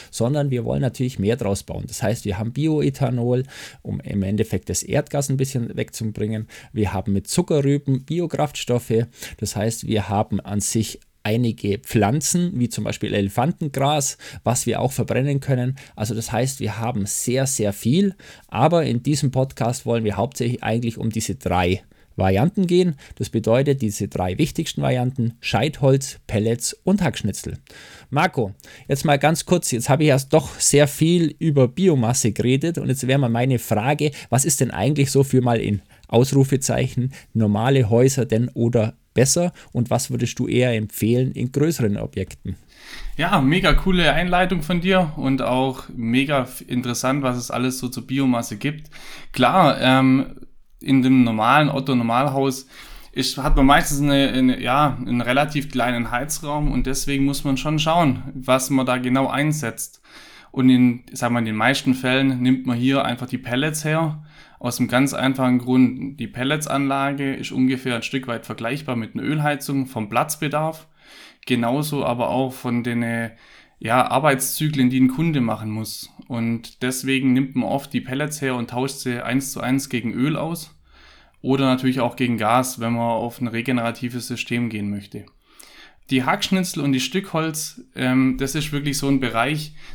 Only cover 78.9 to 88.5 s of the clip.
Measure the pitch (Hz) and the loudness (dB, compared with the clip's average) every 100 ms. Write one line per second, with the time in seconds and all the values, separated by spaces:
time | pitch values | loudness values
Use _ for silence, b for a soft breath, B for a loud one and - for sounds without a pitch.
78.9 | - 127 120 - 127 135 - 120 135 139 | -4 -6 -4 -2 -2 -2 -4 -2 -2 -2
79.9 | 120 113 98 139 160 156 170 - _ b | -4 -4 -2 -2 -2 -4 -8 -10 _ b
80.9 | b b b b b 127 139 135 127 131 | b b b b b 0 2 2 2 0
81.9 | 127 120 - 120 113 107 123 127 - 117 | 0 -2 0 -2 0 2 2 0 -4 -4
82.9 | 117 117 113 117 - 120 113 120 123 117 | -2 -2 -2 -4 -6 -6 -4 -2 -2 -2
83.9 | 113 120 123 117 120 - 120 120 107 101 | -4 -6 -8 -8 -8 -4 -2 -2 -4 -6
84.9 | 101 101 104 101 _ B B B B B | -6 -10 -16 -16 _ B B B B B
85.9 | B - 131 135 202 - 190 180 151 139 | B -2 0 0 -2 0 0 0 -2 0
86.9 | 131 131 190 196 160 160 151 - - - | 0 0 -4 -2 -4 -2 -4 -10 -12 -14
87.9 | - 127 131 131 131 139 | -4 0 4 2 2 -2